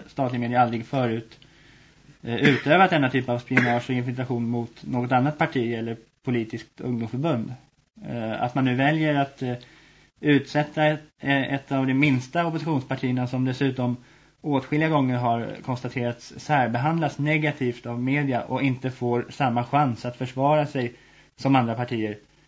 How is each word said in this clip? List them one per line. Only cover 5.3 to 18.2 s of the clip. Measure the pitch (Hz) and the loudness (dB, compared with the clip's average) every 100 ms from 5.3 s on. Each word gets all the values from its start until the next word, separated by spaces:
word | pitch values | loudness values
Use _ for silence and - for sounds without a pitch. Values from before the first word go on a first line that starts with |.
| 147 | 2
parti | 160 135 117 | 0 2 0
eller | 117 113 113 - _ | -2 -4 -8 -12 _
politiskt | - 120 110 113 - - | -2 -2 -2 -6 -12 -10
ungdomsförbund. | 127 120 113 123 165 123 107 117 - _ _ - 208 | -4 -4 -4 -2 0 0 -2 -10 -16 _ _ -18 -10
Eh, | 120 110 110 | -6 -6 -2
att | 123 135 | -2 0
man | 131 | 2
nu | 123 | 4
väljer | 139 156 156 143 | 2 2 2 2
att, | 139 - | 0 -4
eh, | 127 123 - - - - _ _ | -6 -6 -10 -20 -20 -20 _ _
utsätta | 151 139 - 151 147 - 151 | 2 4 4 -2 -2 2 2
ett, | 151 - _ | 0 -6 _
eh, | 139 139 131 | 0 0 2
ett | 139 - | -4 -2
av | 135 131 | -2 2
de | |
minsta | 131 147 131 127 175 170 | 2 4 2 0 -2 -2
oppositionspartierna | 160 151 147 123 131 131 127 127 | -2 -2 -2 -2 -4 -2 -2 -2
som | 127 127 | -2 -2
dessutom | 123 139 127 123 120 - - _ _ | 0 -2 0 -2 -2 -8 -20 _ _
åtskilliga | 156 139 - 151 160 | -2 -2 0 0 2
gånger | 151 131 123 | 2 2 2
har | 120 117 107 101 - | 0 0 -2 -8 -6
konstaterats | 127 127 131 120 120 - - | -6 -6 -4 -4 -4 -12 -16
särbehandlas | - 147 117 120 143 165 151 - | 0 2 2 0 0 0 -2 -2
negativt | 147 156 151 143 127 120 117 | 0 0 0 -2 -4 -4 -6
av | 120 | -4
media | 127 143 | 0 0